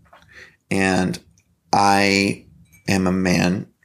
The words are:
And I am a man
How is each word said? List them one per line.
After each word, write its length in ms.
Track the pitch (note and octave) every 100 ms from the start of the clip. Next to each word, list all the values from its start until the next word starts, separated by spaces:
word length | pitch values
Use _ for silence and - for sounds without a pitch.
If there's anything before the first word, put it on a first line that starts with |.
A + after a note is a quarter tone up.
| _ - _ - - _ -
And 480 | G2 F#2+ F#2 F#2 - _ _ _ _ -
I 720 | G2+ G2+ G2 G2 G2 G2 - - - - _ -
am 180 | G2 F#2
a 60 |
man 560 | F#2 F#2 F2 F2+ G2 - _